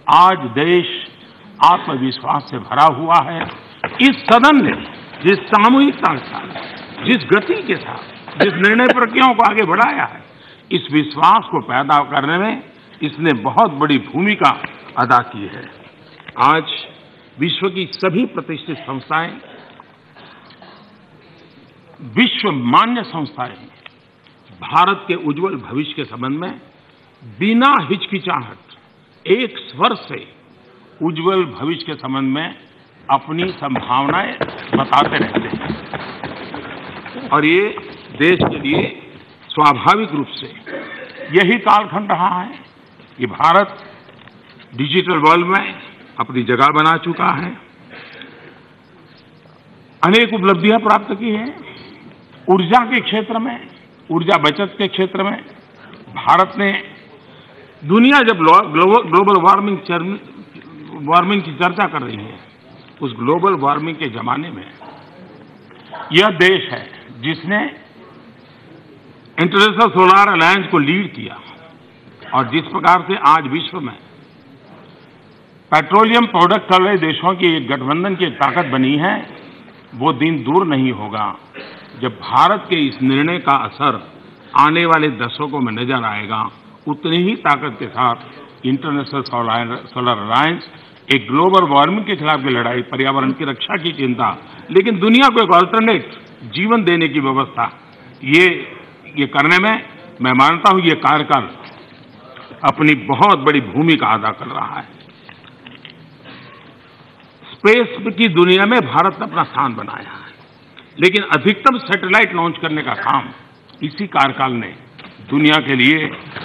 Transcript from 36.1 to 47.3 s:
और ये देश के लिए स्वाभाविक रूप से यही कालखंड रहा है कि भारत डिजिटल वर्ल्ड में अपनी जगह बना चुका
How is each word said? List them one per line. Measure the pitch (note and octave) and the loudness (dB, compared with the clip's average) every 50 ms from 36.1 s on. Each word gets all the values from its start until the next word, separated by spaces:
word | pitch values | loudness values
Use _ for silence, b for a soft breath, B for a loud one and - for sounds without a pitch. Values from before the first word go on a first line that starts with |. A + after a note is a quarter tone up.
| - - - - - - - - - - - - - - - - - - - - - B3 C4 - | -16 -14 -14 -14 -14 -14 -16 -14 -14 -14 -14 -14 -16 -16 -16 -18 -18 -18 -18 -16 -14 -12 -6 -2
और | C#3+ D3+ D3 | 0 0 2
ये | D#3 E3+ F#3+ G3+ A3 - - - - - - - - - B2 | 2 2 2 0 -2 -4 -10 -14 -16 -18 -20 -20 -12 -4 0
देश | D3 F3 F#3 - | 2 2 2 2
के | - E3+ - D3 | 0 -2 -4 -4
लिए | C#3 C#3 D#3+ - - - - - - - - - - - - - - - | -4 -2 -2 -2 -2 -4 -6 -12 -20 -20 -20 -20 -20 -20 -20 -20 -20 -6
स्वाभाविक | - D#3 D3+ C#3+ C#3 A#2 - E3 G3 G#3+ A3 D#3+ | 0 2 4 4 4 4 2 2 2 2 0 -4
रूप | D3+ C#3+ C3 | -4 -6 -6
से | - - - - - - - - - - - - - - - - - - - - C#3+ D3+ | -6 -10 -14 -14 -16 -16 -18 -16 -14 -14 -14 -14 -14 -16 -16 -18 -18 -18 -16 -6 0 2
यही | F#3 G3 F3 A#3+ G#3+ | 2 4 4 2 2
कालखंड | - G#3+ G#3 G#3+ G#3+ F#3 D#3 G3+ G#3 G3+ | 2 4 4 4 2 0 -6 -6 -4 -4
रहा | F3+ D#3+ F3+ G3 F3+ F3+ | -2 0 0 -2 -2 -4
है | F#3+ A#3+ C#4+ - - - _ _ _ _ _ - - - - | -6 -10 -14 -18 -20 -20 _ _ _ _ _ -20 -20 -20 -12
कि | - B2 | -8 -8
भारत | A2 - - D3 D#3+ F3+ G3 G3+ - - - - - - - - - - - - - - - - - - - - - B2 | -6 -2 2 2 4 4 4 2 0 -4 -14 -20 -20 -20 -20 -20 -20 -20 -20 -20 -20 -20 -20 -20 -20 -20 -20 -20 -12 -8
डिजिटल | A#2+ C#3+ C#3 D3+ F#3 D#3 F3+ E3+ | -6 -4 -2 0 0 0 0 0
वर्ल्ड | D3+ D3 D#3 E3 F3 F3 | 2 4 4 4 4 2
में | F3+ G3 F#3+ - - - - - - - - - - - - | 0 -2 -2 -2 -4 -10 -14 -18 -20 -20 -20 -20 -14 -10 -10
अपनी | A#2 - B2+ B2+ A2+ | -8 -6 -4 -4 -2
जगह | A#2+ B2 A#2 C#3 | 0 2 4 4
बना | D3 D3 D3+ D#3 D#3+ E3 | 4 4 4 2 2 2
चुका | D#3+ E3 F3 E3 - - E3+ | 0 -2 -6 -4 -2 -2 -2